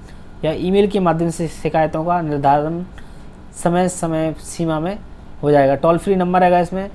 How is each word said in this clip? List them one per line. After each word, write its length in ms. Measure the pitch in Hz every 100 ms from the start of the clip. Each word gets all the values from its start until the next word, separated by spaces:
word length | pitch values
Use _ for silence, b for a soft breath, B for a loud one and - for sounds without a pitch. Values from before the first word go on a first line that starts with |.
| B B B - 151
या 60 |
ईमेल 360 | 147 175 196 202
के 120 | 202
माध्यम 300 | 180 160 170
से 180 | 160 160
शिकायतों 580 | - 156 160 156 160 165
का 160 | 175
निर्धारण 640 | 160 147 139 147 151 170 185 - B B B B - -
समय, 260 | 175 175 180
समय 460 | 180 170 160 160 147
सीमा 400 | - - 165 156
में 200 | 170 208 - - - -
हो 80 | 143
जाएगा। 240 | 147 135 139
टोल 220 | 165 170
फ्री 180 | 202 185
नंबर 240 | 180 185
रहेगा 200 | 180 180
इसमें 320 | 175 185 196